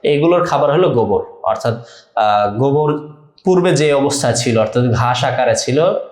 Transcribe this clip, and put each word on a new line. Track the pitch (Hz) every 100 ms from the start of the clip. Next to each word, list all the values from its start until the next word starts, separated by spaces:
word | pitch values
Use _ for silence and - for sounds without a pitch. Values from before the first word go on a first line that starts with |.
এগুলোর | 156 147 165 175 175
খাবার | 139 143
হলো | 147 180
গোবর। | 120 104 95 - -
অর্থাৎ, | - - 120 110 - - - -
আহ, | 107 104 101 104
গোবর | 139 143 151 151 - - - _ -
পূর্বে | 185 180 147
যে | 151
অবস্থা | 143 139 - 123
ছিল, | 117 - 113
অর্থাৎ | 110 120
ঘাস | 123 117 120 123
আকারে | 139 123 127 113
ছিল | - 135 170 123 -